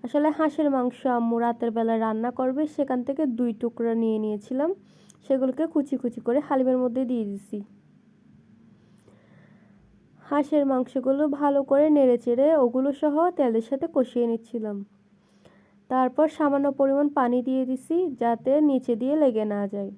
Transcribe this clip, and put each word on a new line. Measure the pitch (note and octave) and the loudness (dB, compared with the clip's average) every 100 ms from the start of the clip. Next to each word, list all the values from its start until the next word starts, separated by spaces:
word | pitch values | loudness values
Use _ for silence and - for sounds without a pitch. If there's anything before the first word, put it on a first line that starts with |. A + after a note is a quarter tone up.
আসলে | B3 D4 D4+ | -2 0 0
হাঁসের | D4+ D#4 D4+ D4 | 2 -2 2 0
মাংস | C4+ B3 A#3+ C4+ | 2 -2 -2 -2
আম্মু | A#3+ A#3 A#3 | 0 0 0
রাতের | A#3 A#3 A#3 | 0 -2 -4
বেলা | A3+ A3+ A3+ | -2 0 0
রান্না | A3 A3 A#3 | 0 -2 -4
করবে, | B3 B3+ C4 D4+ | -2 -2 -2 -4
সেখান | - C#4 B3+ | -2 -2 -2
থেকে | B3 C#4 D4+ | -2 -2 -2
দুই | A#3 A#3+ | 0 -2
টুকরা | A3+ A#3 - A#3 | -2 -6 -2 -2
নিয়ে | A3+ A3+ A3 | 0 0 0
নিয়েছিলাম, | G#3+ G#3+ G#3 B3+ D#4 G4 - - - - - | -2 -6 -6 -4 -2 -4 -12 -20 -20 -20 -2
সেগুলোকে | C4+ C4 B3+ D#4+ | 0 0 -2 -2
কুচি | D#4+ C#4+ C4 | -2 -2 -4
কুচি | B3 A#3 | -4 -6
করে | - B3+ | -2 -2
হালিমের | D4 C4+ B3+ B3+ | 0 0 2 2
মধ্যে | B3+ A#3+ | 0 -2
দিয়ে | B3+ B3 | -2 -2
দিছি। | G#3 G3 - G#3 G3+ - _ _ _ _ _ - _ - - _ _ _ - - _ - - - - - _ _ _ _ | -4 -8 -10 -12 -12 -20 _ _ _ _ _ -20 _ -20 -20 _ _ _ -20 -20 _ -20 -20 -20 -20 -20 _ _ _ _
হাঁসের | - C#4+ D4 D4+ C#4 | -4 -2 2 2 2
মাংসগুলো | C4 B3+ C4+ B3+ C#4 D4+ | 0 -2 -4 -2 0 0
ভালো | C#4 C#4+ C#4 | 0 0 0
করে | C#4 C#4 D4+ | 2 4 4
নেড়ে | D4 C4 A#3+ | 6 4 2
চেড়ে | A#3+ A#3+ C#4+ D#4+ | 0 2 4 4
ওগুলো | B3 B3 C4+ | 2 2 -2
সহ | C#4 D4+ D4 F4 | 0 0 2 0
তেলের | F4 C4 A3+ | 0 0 0
সাথে | A3+ C4+ E4 | -2 -4 -2
কষিয়ে | D4 B3+ A#3+ A#3 | 0 0 0 -2
নিচ্ছিলাম। | A3+ A3+ A#3 G#3+ G3+ G3+ _ _ _ _ _ - _ _ _ _ | -2 -6 -8 -8 -8 -12 _ _ _ _ _ -20 _ _ _ _
তারপর | B3+ B3+ B3+ D#4 | 0 0 2 0
সামান্য | D#4 D4 C#4 C#4+ | 2 0 2 0
পরিমাণ | C4+ C4+ C#4 D4 | 0 0 2 0
পানি | C#4+ B3 B3 | 0 0 0
দিয়ে | B3 C4 C4 | 0 -2 -2
দিছি | B3+ - E4 F#4 | -6 -2 -2 -2
যাতে | B3+ A#3 A#3 - C#4+ | -2 -2 -2 0 2
নিচে | D4+ C4+ B3+ A3+ | 4 2 0 -2
দিয়ে | B3+ D4+ | 0 2
লেগে | C#4+ A3 | 2 2
না | G#3+ G#3 G3+ | -2 -2 -4
যায়। | G3+ G3 | -6 -10